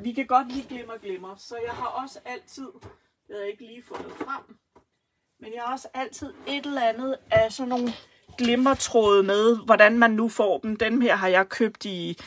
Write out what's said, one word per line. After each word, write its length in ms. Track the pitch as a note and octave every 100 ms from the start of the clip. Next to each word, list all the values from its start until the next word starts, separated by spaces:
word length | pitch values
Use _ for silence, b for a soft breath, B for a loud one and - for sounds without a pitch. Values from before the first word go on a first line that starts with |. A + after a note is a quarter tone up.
vi 120 | A3
kan 140 | A#3+ C4+
godt 260 | C4 B3
lige 140 | C4+ B3+
glimmer, 260 | B3 A3+ A3+
glimmer. 340 | G3+ F#3 F#3+ G3
Så 180 | - A#3 A#3
jeg 80 |
har 120 | A#3 A#3+
også 320 | - C4+ -
altid, 420 | - B3 - - C4
det 580 | C4 - - _ _ -
havde 120 | G#3
jeg 80 | G3+
ikke 160 | G#3 A#3
lige 160 | A#3+
fundet 300 | - - -
frem, 440 | - - - - - _ _ _ _ _ _ _ _
men 140 | A3
jeg 80 | A#3
har 100 | A#3+
også 160 | C4 -
altid 380 | C4 B3+ - - - -
et 200 | C#4 C#4+
eller 220 | C#4 A#3
andet 280 | A3+ C4 C4 -
af 220 | A3 A3
sådan 160 | A#3+ B3
nogle 240 | B3 A#3+ - b b - -
glimmertråde 840 | A#3+ A#3+ C4 C4 - A#3 G#3 G3+
med, 340 | G3 G3+ A3 A3+
hvordan 340 | G#3+ G#3 G#3 A#3
man 120 | A#3
nu 180 | G#3+ A3+
får 300 | - G#3 F#3+
dem. 180 | A3 G#3
Dem 240 | A3 A#3+
her 160 | A#3+ G3+
har 120 | F#3
jeg 200 | F#3 F#3+
købt 360 | - A3 -
i, 340 | G#3 F#3 E3+ E3+